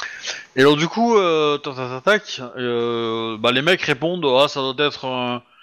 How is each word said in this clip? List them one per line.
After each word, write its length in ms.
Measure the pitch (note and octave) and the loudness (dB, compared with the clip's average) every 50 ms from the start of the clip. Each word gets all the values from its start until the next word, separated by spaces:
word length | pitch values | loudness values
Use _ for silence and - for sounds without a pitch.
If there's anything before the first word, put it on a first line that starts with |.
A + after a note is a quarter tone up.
| - - - - - - - - - - - | -10 -10 -10 -12 -12 -12 -12 -12 -14 -4 2
et 60 | B2+ | 4
alors 160 | C3+ C#3+ D3+ | 6 6 6
du 100 | D3 E3 E3+ | 4 2 -2
coup, 280 | - A3 A#3 A#3 A3+ | 0 0 2 4 4
euh, 420 | G3+ F#3+ E3+ D#3+ D#3 D3+ D3 D3 C#3+ | 4 4 4 2 2 2 2 0 0
tac, 160 | - D3+ C3 | -4 -6 -8
tac, 140 | B2+ B2+ B2 B2+ B2+ - | -8 -8 -8 -8 -2 0
tac, 0 | |
tac, 380 | F#3 G#3+ G3+ - - - - B2+ A#2+ - | 2 2 2 0 -6 -12 -12 -12 -12 -8
euh, 800 | B2+ B2 A#2+ A#2+ A#2 A#2 A#2+ A#2 A#2 A#2 A2+ A2+ A2+ A2+ A2+ A2 G#2+ | -6 -4 -2 -2 -2 -2 -2 -2 -2 -2 -2 -4 -4 -4 -6 -4 -2
bah, 120 | A2 A#2+ | 0 2
les 100 | B2 C3 | 2 2
mecs 200 | D3 E3+ F#3 E3+ | 2 2 0 2
répondent, 440 | - D#3 C#3+ B2 D3+ E3+ F3+ F3+ D#3 C#3 B2 C3 | 0 -2 -2 -2 -2 -4 -4 -2 0 2 4 4
ah, 100 | C#3+ C#3+ | 4 2
ça 120 | - C#3+ | 0 -2
doit 260 | C3 C3+ B2+ C3+ D3 | -4 -4 -2 0 -2
être 180 | C#3+ - - - | -2 -2 -4 -8
un, 360 | C3 B2+ B2+ B2 B2 B2 A#2+ - _ _ _ | -6 -4 -4 -4 -4 -4 -6 -8 _ _ _